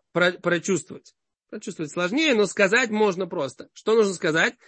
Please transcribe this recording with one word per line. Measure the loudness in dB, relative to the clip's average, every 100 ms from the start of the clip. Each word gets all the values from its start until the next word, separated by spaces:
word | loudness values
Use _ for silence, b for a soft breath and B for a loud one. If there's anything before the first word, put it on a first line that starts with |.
| _
про-, | 0 0
прочувствовать. | 0 -2 -2 0 -4 -4 -20 -20 _ _ _ -18
Прочувствовать | -14 -12 -10 -8
сложнее, | -4 -2 0 2
но | 2
сказать | 0 2 2 4 2
можно | 0 0 0 -6
просто. | -6 -6 -8 -20
Что | -8 0
нужно | 2 2
сказать? | 0 -2 0 0 -2